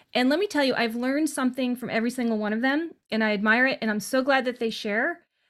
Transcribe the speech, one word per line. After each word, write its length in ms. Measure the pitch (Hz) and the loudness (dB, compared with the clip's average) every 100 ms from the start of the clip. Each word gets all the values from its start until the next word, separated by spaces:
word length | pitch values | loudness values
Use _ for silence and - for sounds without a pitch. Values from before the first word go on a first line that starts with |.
| _ | _
And 140 | - 254 | 0 2
let 100 | 320 | 2
me 80 | 415 | 0
tell 180 | 285 | 2
you, 100 | 269 | 2
I've 200 | - 233 240 | 2 -2 -2
learned 320 | 254 285 311 | -2 0 0
something 460 | - 262 254 247 247 | 0 -2 0 -2 -2
from 140 | 226 | -2
every 200 | 220 240 | -2 -2
single 280 | 247 233 214 | -2 -2 0
one 140 | 208 | -2
of 100 | 220 | 0
them, 300 | 262 294 330 - - | 0 0 -2 -10 -6
and 120 | 220 | -2
I 100 | 220 | 0
admire 340 | 208 214 233 262 | 2 2 4 2
it, 120 | - | 0
and 80 | 220 | -2
I'm 100 | 208 | -2
so 220 | - 262 | -2 0
glad 220 | 262 269 247 | 2 2 0
that 120 | 247 | -4
they 120 | 226 | -4
share 500 | 220 214 214 311 339 _ _ | -4 -4 -2 -2 -4 _ _